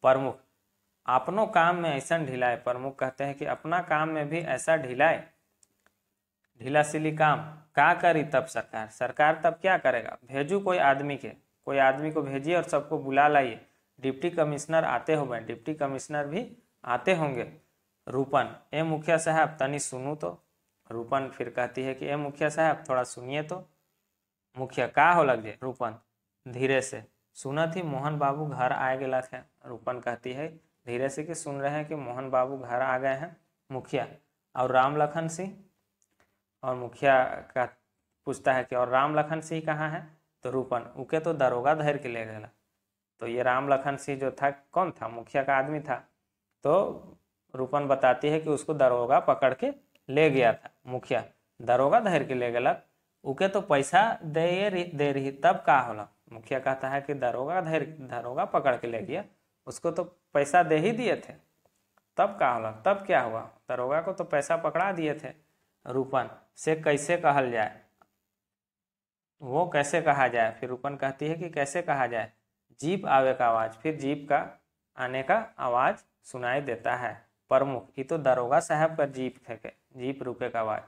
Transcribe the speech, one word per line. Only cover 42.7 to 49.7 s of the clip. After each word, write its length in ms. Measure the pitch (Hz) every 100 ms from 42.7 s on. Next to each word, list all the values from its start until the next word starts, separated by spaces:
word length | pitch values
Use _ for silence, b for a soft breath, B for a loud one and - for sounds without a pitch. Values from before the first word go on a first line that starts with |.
| _ _ _ _ _
तो 60 | 117
ये 160 | 120
राम 260 | 127 127 139
लखन 280 | 139 143 139
सिंह 220 | - 135
जो 120 | 135
था 200 | 127 139
कौन 400 | 143 _ - 180
था? 180 | - 113
मुखिया 340 | 117 117 143
का 140 | 135 135
आदमी 240 | 135 151
था। 280 | 147 123 - _ _ _ _ _
तो 420 | 139 170 208 - - - _ _ _
रूपन 320 | 131 131 147 143
बताती 420 | 131 131 123 147
है 120 | 156
कि 100 | 156
उसको 240 | 143 -
दरोगा 460 | 151 131 123 120 147
पकड़ 340 | 175 131 135
के 180 | 127 262